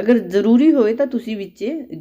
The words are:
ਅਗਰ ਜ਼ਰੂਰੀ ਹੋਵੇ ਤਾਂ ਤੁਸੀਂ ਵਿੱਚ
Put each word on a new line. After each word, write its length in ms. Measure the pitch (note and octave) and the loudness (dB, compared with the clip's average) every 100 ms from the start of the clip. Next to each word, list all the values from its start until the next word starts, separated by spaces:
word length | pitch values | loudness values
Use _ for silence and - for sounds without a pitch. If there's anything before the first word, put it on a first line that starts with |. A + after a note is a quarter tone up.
ਅਗਰ 180 | G#3 A#3+ | 0 0
ਜ਼ਰੂਰੀ 540 | F3+ G3 G3+ A#3 D4+ | 2 0 2 4 4
ਹੋਵੇ 220 | C#4+ G#3+ | 4 2
ਤਾਂ 120 | A#3 C#4 | 0 -2
ਤੁਸੀਂ 300 | A#3+ A3+ G#3+ | -4 -6 -10
ਵਿੱਚ 500 | F#3+ - G#3+ D#4+ B3+ D#3+ | -10 -10 -8 -8 -12 -2